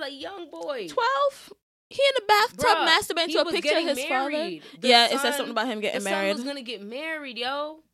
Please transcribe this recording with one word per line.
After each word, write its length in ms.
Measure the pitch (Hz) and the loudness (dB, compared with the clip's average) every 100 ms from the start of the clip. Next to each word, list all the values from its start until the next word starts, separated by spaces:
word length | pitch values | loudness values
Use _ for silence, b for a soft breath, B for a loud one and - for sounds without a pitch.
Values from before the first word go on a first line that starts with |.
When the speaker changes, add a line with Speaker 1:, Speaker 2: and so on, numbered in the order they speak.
| 285 | -10
Speaker 1:
a 60 | |
young 400 | 277 330 392 339 | -10 -12 -12 -14
boy. 360 | 330 339 381 - | -12 -8 -8 -4
Speaker 2:
twelve? 680 | 302 466 554 571 - - - _ _ _ | -2 0 2 0 -2 -20 -20 _ _ _
He 100 | - 554 | 2 2
in 60 | 539 | 2
the 60 | 403 | 2
bathtub 320 | 415 453 - | 4 4 2
Speaker 1:
Bruh, 240 | 523 339 320 | 2 4 6
Speaker 2:
masturbating 380 | 339 - 339 330 | 4 4 -2 0
Speaker 1:
he 60 | |
Speaker 2:
to 80 | 320 | 0
a 20 | |
Speaker 1:
was 100 | 330 320 | 0 0
Speaker 2:
picture 140 | 294 | 2
of 40 | |
Speaker 1:
getting 140 | 330 330 | 2 2
Speaker 2:
his 160 | 254 294 | -2 0
father. 240 | 262 277 | -2 0
Speaker 1:
married. 340 | 302 339 156 B B | -2 -4 -8 B B
The 80 | 240 | 6
Speaker 2:
Yeah, 180 | 233 233 | 6 6
it 40 | |
said 60 | 262 | 2
Speaker 1:
son, 120 | 277 | 0
Speaker 2:
something 180 | 285 240 | -2 -4
about 140 | 226 247 | -2 -4
him 140 | 214 | -2
getting 180 | 208 - | -4 -4
Speaker 1:
the 40 | |
son 80 | 196 | -2
Speaker 2:
married. 200 | 196 196 208 | -2 0 -2
Speaker 1:
was 80 | |
gonna 180 | 254 285 | -4 -8
get 200 | 240 214 | -10 -12
married, 560 | 202 247 320 311 277 226 | -10 -10 -8 -8 -8 -8
yo. 400 | 247 277 302 311 _ | -6 -4 -6 -10 _